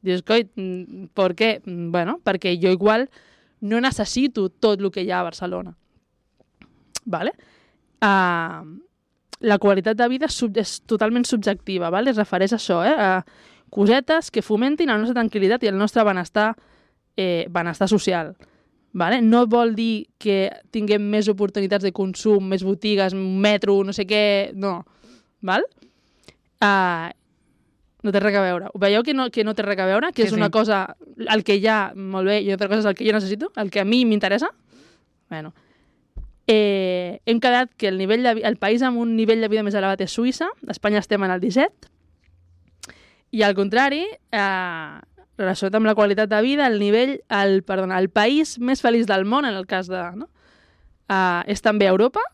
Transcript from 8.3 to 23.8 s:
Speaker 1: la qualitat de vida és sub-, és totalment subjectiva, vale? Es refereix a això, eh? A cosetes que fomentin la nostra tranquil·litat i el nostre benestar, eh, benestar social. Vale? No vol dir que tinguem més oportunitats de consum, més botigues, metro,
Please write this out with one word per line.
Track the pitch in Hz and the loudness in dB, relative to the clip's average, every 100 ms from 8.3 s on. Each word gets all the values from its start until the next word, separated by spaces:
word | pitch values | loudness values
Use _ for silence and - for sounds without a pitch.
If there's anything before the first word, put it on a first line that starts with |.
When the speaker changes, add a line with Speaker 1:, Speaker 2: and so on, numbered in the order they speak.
| 170 165 160 151 175 349 _ _ _ _ - | 0 -4 -10 -16 -20 _ _ _ _ _ -4
Speaker 1:
la | 233 202 | 0 4
qualitat | 202 196 202 220 | 4 4 2 0
de | 240 | 0
vida | 254 302 | 0 -4
és | - | -2
sub-, | 233 202 | -2 -2
és | 202 - - | -4 -8 -4
totalment | 214 220 240 240 | 0 2 0 0
subjectiva, | 233 202 196 - 185 170 | 0 0 -4 -4 -4 -2
vale? | 185 262 | 0 0
Es | 220 | 0
refereix | 208 180 196 | 0 0 0
a | 226 | 0
això, | - 175 190 | 0 0 2
eh? | 294 | 2
A | 196 185 - _ - _ _ | 2 0 -4 _ -20 _ _
cosetes | - 208 254 269 320 - | 0 4 4 2 0 0
que | - | -6
fomentin | - 208 254 302 330 | -2 0 0 0 0
la | 214 | 0
nostra | 226 247 | 0 -2
tranquil·litat | 226 214 190 240 | -2 0 0 2
i | 220 | 0
el | 190 | 0
nostre | 208 240 | 0 2
benestar, | 208 185 175 214 214 226 _ _ _ _ _ - | 2 0 -2 0 0 -2 _ _ _ _ _ -4
eh, | 185 170 - | -2 -2 -2
benestar | 175 170 160 190 | -4 -4 -2 2
social. | 202 - 180 156 185 - _ _ _ _ | 2 2 -2 -4 -12 -20 _ _ _ _
Vale? | 180 170 247 | -2 0 2
No | 226 233 240 | 4 4 4
vol | 240 233 220 | 4 2 0
dir | 226 220 - _ | -2 -4 -8 _
que | 214 196 190 - _ | -2 0 0 -6 _
tinguem | 220 208 208 208 | -6 0 0 2
més | 214 208 | 0 0
oportunitats | 202 202 202 196 202 | 0 -2 -2 -2 0
de | 196 | -2
consum, | 175 190 185 214 202 190 | -2 -6 -2 2 2 2
més | 190 | -2
botigues, | 185 196 214 202 190 190 | -2 -2 0 0 0 -2
metro, | 190 190 208 208 202 196 | -2 0 2 2 2 2